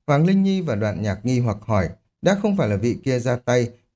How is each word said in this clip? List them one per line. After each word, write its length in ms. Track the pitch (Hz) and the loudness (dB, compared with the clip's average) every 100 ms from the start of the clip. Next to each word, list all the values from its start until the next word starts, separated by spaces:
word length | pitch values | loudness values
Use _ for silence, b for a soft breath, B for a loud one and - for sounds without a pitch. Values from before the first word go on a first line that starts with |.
| - | 0
Hoàng 180 | 143 170 | 2 4
Linh 180 | 196 | 4
Nhi 180 | 196 190 | 2 0
và 140 | 165 104 | -2 -2
Đoạn 260 | 107 82 | -2 -2
Nhạc 240 | 104 98 117 | -4 -4 -2
nghi 140 | 127 | 0
hoặc 180 | 120 104 | 0 -2
hỏi. 280 | - 104 82 - _ _ | -2 -2 -2 -6 _ _
Đã 140 | - 202 | 0 0
không 160 | 214 196 | 0 0
phải 120 | 120 | 0
là 60 | 101 | 0
vị 220 | 117 107 | -2 -2
kia 160 | 135 127 | -2 -2
ra 160 | 123 123 | 0 -2
tay, 340 | - 123 117 B B | 0 0 0 B B